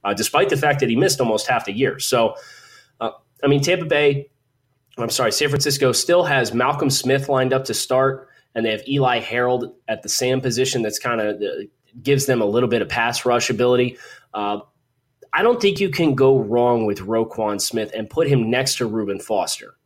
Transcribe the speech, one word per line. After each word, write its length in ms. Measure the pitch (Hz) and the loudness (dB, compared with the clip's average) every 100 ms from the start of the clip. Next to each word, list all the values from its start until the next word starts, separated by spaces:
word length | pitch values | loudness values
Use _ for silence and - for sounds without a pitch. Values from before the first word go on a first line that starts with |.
uh, 100 | 101 | -4
despite 360 | 101 110 147 196 | -2 0 0 2
the 80 | 147 | 2
fact 220 | 147 143 | 0 2
that 100 | 120 | 0
he 60 | 113 | 2
missed 260 | 185 - | 2 2
almost 260 | 120 107 - | 0 0 0
half 180 | 120 - | -2 -2
the 60 | |
year. 280 | 101 127 - | -2 -2 -2
So, 360 | - 123 113 - - - - - _ _ | -2 2 2 0 -18 -20 -20 -20 _ _
uh, 120 | 113 - _ _ | -8 -8 _ _
I 40 | 143 | 2
mean, 140 | 143 | 2
Tampa 240 | 143 180 165 | 2 0 0
Bay, 440 | 147 147 139 143 _ _ _ _ _ _ - | 2 2 2 -6 _ _ _ _ _ _ -8
I'm 140 | 117 | -4
sorry, 200 | - 120 | 0 0
San 180 | - 147 | 0 0
Francisco 420 | 143 143 143 135 | 0 -2 0 2
still 320 | 156 - 175 | 2 2 2
has 280 | 180 139 113 | 4 0 0
Malcolm 380 | 117 127 147 151 | 0 0 0 0
Smith 400 | 135 123 139 135 | 0 0 0 0
lined 240 | 135 127 | 0 2
up 120 | 131 131 | 0 -2
to 100 | 110 | -6
start, 520 | - 131 131 135 - _ _ 117 | 0 2 2 -2 -12 _ _ -4
and 100 | 113 | -2
they 60 | |
have 160 | 107 - | -4 -4
Eli 320 | 139 131 120 | 0 2 0
Harold 560 | 117 120 123 127 117 - - | -2 -2 0 0 -4 -12 -8
at 140 | 110 | -8
the 80 | - | -4
Sam 320 | - 127 131 | -2 0 0
position 400 | 131 113 131 123 | -2 -2 0 0
that's 180 | 107 107 | -4 -4
kinda, 300 | 123 117 107 | -4 -2 -2
uh, 340 | 104 101 85 104 _ _ - | -2 -6 -6 -12 _ _ -10
gives 240 | 139 139 135 | 0 0 2
them 160 | 123 | 2
a 40 | 104 | 2
little 240 | 113 123 | 2 2
bit 120 | 117 | 0
of 80 | 147 | -2
pass 340 | 120 117 120 | -2 -2 -2
rush 280 | 127 120 120 | 0 0 0
ability. 480 | 107 123 123 123 120 - - _ | 0 2 4 2 -4 -20 -20 _
Uh, 260 | 107 104 104 - _ _ _ _ _ - | -8 -6 -6 -10 _ _ _ _ _ -6
I 120 | 156 | 0
don't 180 | 214 240 | 2 4
think 180 | 202 196 | 2 2
you 120 | 196 | -2
can 240 | 147 165 131 | 2 2 4
go 240 | 135 135 | 6 4
wrong 480 | 107 120 123 117 107 | 2 2 4 2 0
with 100 | 101 | -4
Roquan 640 | 95 110 110 - 107 101 | -2 -2 -2 -2 -4 -2
Smith 300 | - 113 107 | -4 -4 -6
and 160 | 110 110 | -8 -6
put 180 | - 151 | -2 2
him 220 | 139 113 | 2 2
next 280 | 123 131 - | 0 0 -2
to 100 | 120 | -2
Reuben 320 | 110 101 98 | -2 -4 -6
Foster 560 | - 104 87 - - _ | -4 -2 -2 -6 -12 _